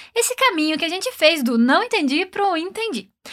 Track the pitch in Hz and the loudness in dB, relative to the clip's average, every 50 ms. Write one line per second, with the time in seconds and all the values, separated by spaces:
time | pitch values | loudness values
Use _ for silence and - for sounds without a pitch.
0 | - - - 466 466 - 508 - 523 523 392 311 302 311 311 - 339 320 339 381 | -18 -6 -2 -2 -2 -2 0 0 0 0 2 0 0 -2 -2 -2 -2 -4 -4 -4
1 | 403 508 - - 330 302 339 311 254 233 240 233 233 247 285 349 453 494 - 415 | -6 -6 -2 2 4 4 4 4 0 0 2 2 4 4 4 2 2 0 0 0
2 | 302 262 277 311 381 370 - 415 403 392 359 320 330 370 381 427 453 453 339 214 | 0 0 0 0 -2 -2 -2 -2 0 0 0 0 -2 -6 -6 -6 -6 -6 -6 -6
3 | 185 - _ _ - - | -8 -10 _ _ -20 -18